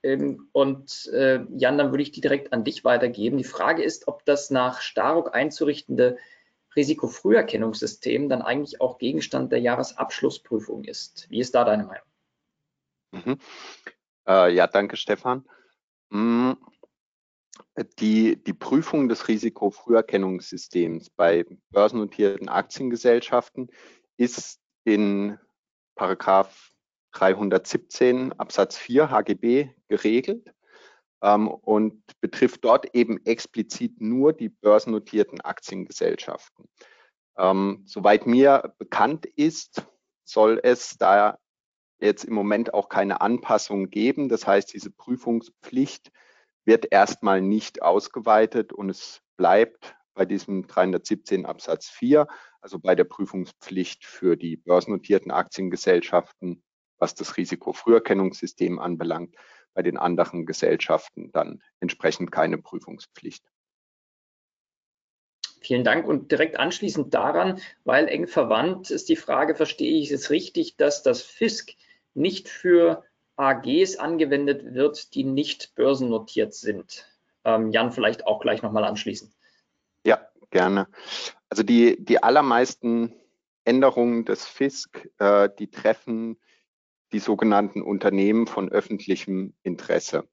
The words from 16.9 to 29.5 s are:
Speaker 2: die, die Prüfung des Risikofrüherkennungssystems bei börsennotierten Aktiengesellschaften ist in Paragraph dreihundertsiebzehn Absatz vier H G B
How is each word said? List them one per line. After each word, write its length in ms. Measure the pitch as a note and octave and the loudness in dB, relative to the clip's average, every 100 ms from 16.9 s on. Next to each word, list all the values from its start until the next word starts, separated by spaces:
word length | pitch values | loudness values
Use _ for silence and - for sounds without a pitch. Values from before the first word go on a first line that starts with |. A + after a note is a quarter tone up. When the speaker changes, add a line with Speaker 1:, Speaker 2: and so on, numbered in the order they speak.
| _ _ _ _ _ _ - - - A2+ - | _ _ _ _ _ _ -20 -16 -12 -12 -2
Speaker 2:
die, 440 | A2 A2 A2+ - | 2 4 2 0
die 120 | - | -4
Prüfung 560 | - - C3+ - D#3 C3 | -8 0 0 0 -2 0
des 180 | A2+ - | -2 -2
Risikofrüherkennungssystems 1800 | A2 A2+ - G2+ - - A2+ A2 G2+ F#2+ F#2 - F2+ - F2+ E2+ E2 - | -2 -2 -2 -4 -4 2 2 2 -2 -2 -4 -8 -16 -6 -2 -2 -4 -12
bei 360 | - E2+ E2+ E2+ - _ | 0 2 2 0 -12 _
börsennotierten 760 | G2+ G#2+ A#2+ G#2 - G2+ G2 G2 | 2 2 2 -6 0 0 0 -4
Aktiengesellschaften 1200 | F#2 - - C3 A#2+ B2+ A#2+ - B2 - - B2+ _ - _ _ - | -4 -4 -8 -6 0 2 2 2 -2 -2 -14 -14 _ -20 _ _ -2
ist 460 | A#2+ - - - _ _ | -2 -2 -14 -20 _ _
in 560 | - G#2 G2+ G2+ G2+ G#2 _ _ _ _ _ - | 0 2 2 0 -4 -8 _ _ _ _ _ -6
Paragraph 760 | F#2+ F#2+ - F#2+ - - _ _ _ _ _ | -4 -2 4 4 4 -6 _ _ _ _ _
dreihundertsiebzehn 1200 | - F#2+ G#2 G2+ F#2 - - - - B2+ B2+ C3 | 0 2 2 0 0 0 -8 -8 2 4 4 -2
Absatz 440 | - - - F#2+ - | -8 -6 -2 -2 -2
vier 320 | - B2+ D3+ | 0 2 2
H 120 | A#2+ | 0
G 100 | G#2+ | 0
B 360 | F#2+ A#2 | -2 2